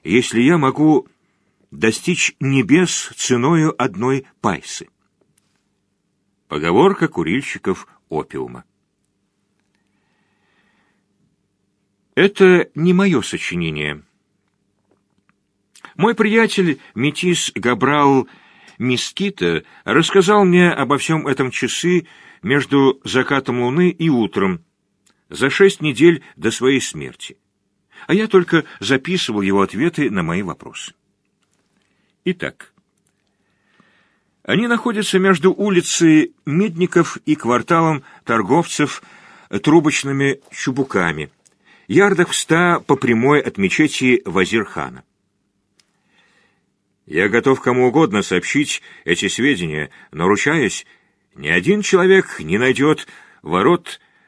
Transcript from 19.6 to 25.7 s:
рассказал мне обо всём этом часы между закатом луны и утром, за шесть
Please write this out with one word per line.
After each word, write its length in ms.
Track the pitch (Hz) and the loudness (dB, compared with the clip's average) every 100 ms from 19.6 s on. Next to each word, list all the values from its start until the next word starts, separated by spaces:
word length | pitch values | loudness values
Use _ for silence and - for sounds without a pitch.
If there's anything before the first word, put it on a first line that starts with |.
| - - | -6 -12
рассказал 640 | - 127 165 196 180 208 190 | -2 0 2 2 4 4 4
мне 260 | 175 175 | 4 4
обо 260 | - 127 139 | 2 -2 -2
всём 300 | - 160 143 | -2 -2 -2
этом 240 | 135 131 | -2 -4
часы 560 | - 120 - 170 180 - - - - | -4 -6 -4 0 0 -2 -12 -20 -10
между 560 | 98 143 127 139 135 - | -2 0 2 2 2 0
закатом 580 | - 127 127 143 135 123 | -2 -2 0 -2 -2 -4
луны 280 | 123 143 180 | -2 0 0
и 200 | - 165 | 0 0
утром, 540 | 127 104 104 95 87 _ _ _ _ _ _ _ | 0 0 -2 -2 -4 _ _ _ _ _ _ _
за 200 | 90 131 | -4 -2
шесть 320 | - 196 | 4 4